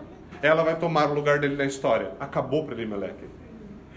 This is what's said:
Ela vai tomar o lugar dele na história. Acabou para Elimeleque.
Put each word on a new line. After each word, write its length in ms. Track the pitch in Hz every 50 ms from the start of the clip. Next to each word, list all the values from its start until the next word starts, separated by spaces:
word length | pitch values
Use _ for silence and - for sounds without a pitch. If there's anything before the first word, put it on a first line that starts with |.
| - - - - - - - -
Ela 220 | - 151 160 165 160
vai 120 | 160 165
tomar 320 | 165 170 165 160 151 147 143
o 20 | 143
lugar 240 | 147 143 147 143
dele 180 | 147 143 139 139
na 100 | 143 139
história. 480 | 139 139 - - 139 113 107 98 92 - -
Acabou 460 | 139 143 - 160 131 123 139 156 156
para 80 | 139 123
Elimeleque. 520 | 113 113 107 104 98 95 90 - - 95 90 - - - - - - - - - - - - -